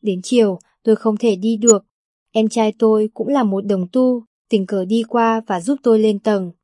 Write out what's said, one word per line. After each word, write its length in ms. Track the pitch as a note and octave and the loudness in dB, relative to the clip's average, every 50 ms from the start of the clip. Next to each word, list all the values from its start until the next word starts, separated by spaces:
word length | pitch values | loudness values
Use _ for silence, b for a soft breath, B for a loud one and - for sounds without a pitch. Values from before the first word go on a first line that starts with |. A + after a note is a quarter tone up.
Đến 200 | - G#3+ F#3+ F3+ F#3 | -2 -4 -4 -4 -4
chiều, 360 | - B3+ A#3+ A3 G3+ F#3 F3+ b b b b _ | -2 2 2 2 2 0 -4 b b b b _
tôi 120 | - A3 | 0 0
không 220 | G#3+ - A3+ G#3+ G#3 | 2 2 -2 -2 0
thể 180 | - A#3 G#3 | 0 0 0
đi 220 | F#3 F#3 A3 A3+ G#3+ | 0 -2 -2 -2 0
được. 280 | G#3+ A#3 A3 G3 - _ _ _ _ _ _ _ _ _ | 4 4 4 4 2 _ _ _ _ _ _ _ _ _
Em 180 | _ A3 A3 A3 | _ -2 -2 0
trai 240 | - A#3+ A3 G#3+ G#3+ _ | 0 0 0 0 0 _
tôi 300 | A3 A3 A3 G#3+ G#3+ A3 _ | 2 2 2 2 0 -2 _
cũng 140 | - - - | -6 -4 0
là 160 | C#4 C#4+ B3 | 0 0 0
một 220 | G#3 G3 F#3+ G#3 | 0 -2 -2 -2
đồng 220 | G3+ G3+ F#3+ F3+ F3+ | -2 -2 -2 -2 -2
tu, 320 | - B3+ B3+ B3+ B3 A#3+ A3+ _ _ _ _ _ | 0 0 2 2 0 -2 -6 _ _ _ _ _
tình 160 | - G#3 F#3+ | -4 -4 -4
cờ 200 | F#3 G#3 G3 F#3 | -2 -4 -6 -4
đi 180 | F3+ G#3+ A#3 A3+ | -2 -2 -2 -2
qua 380 | A3+ - A#3+ A#3 A3+ A3+ A3+ A3 _ | -2 -2 0 0 0 0 -2 -4 _
và 140 | G#3 F3+ | -6 -6
giúp 180 | E3 G3+ C#4+ C#4 _ | -4 -4 -6 -2 _
tôi 160 | B3 A3+ A3 | 2 2 2
lên 200 | A3 A3 G#3 G3+ | 2 2 0 0
tầng. 320 | _ A3 G#3 G3 F#3 F3 E3+ _ | _ -2 -2 -2 -2 -6 -12 _